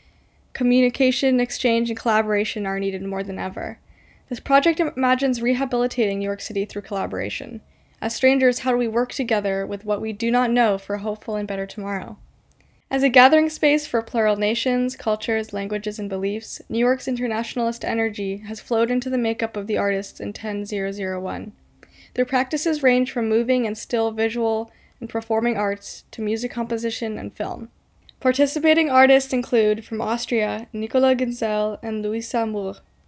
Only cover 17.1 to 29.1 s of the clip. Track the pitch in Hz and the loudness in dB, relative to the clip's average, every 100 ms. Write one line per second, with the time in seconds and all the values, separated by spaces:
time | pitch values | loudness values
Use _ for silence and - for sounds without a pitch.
17.1 | 240 240 220 233 254 233 233 - 226 226 | -2 -2 -2 -4 -2 -2 -2 -2 -2 -2
18.1 | 208 196 202 208 220 - 226 233 247 247 | -2 -4 -6 -8 -12 -2 0 2 0 0
19.1 | 254 226 226 226 208 202 202 202 196 202 | 0 0 -2 -4 -4 -4 -2 0 -2 -4
20.1 | - 202 202 220 202 202 202 196 202 190 | -8 -10 -8 -6 -6 -4 -4 -4 -4 -4
21.1 | 185 185 180 202 - _ _ - - - | -4 -6 -8 -10 -14 _ _ -20 -20 -8
22.1 | - 254 262 262 302 330 302 269 247 254 | -2 0 0 0 -2 0 2 2 2 2
23.1 | 247 220 220 233 254 226 214 - 233 226 | -2 0 2 2 0 0 -4 -4 -2 0
24.1 | 220 220 240 226 220 226 _ _ _ 220 | 0 -2 0 0 -2 -4 _ _ _ -8
25.1 | 226 220 220 240 208 208 196 - - - | -6 -2 0 2 0 -2 -2 -8 -16 -14
26.1 | - 214 226 247 240 233 226 226 220 220 | -6 -2 -2 -2 -4 -4 -4 -4 -4 -6
27.1 | 214 202 - 208 - 233 _ _ _ _ | -6 -8 -6 -6 -6 -10 _ _ _ _
28.1 | _ 254 262 277 294 311 320 311 262 262 | _ 0 4 2 4 4 4 6 6 8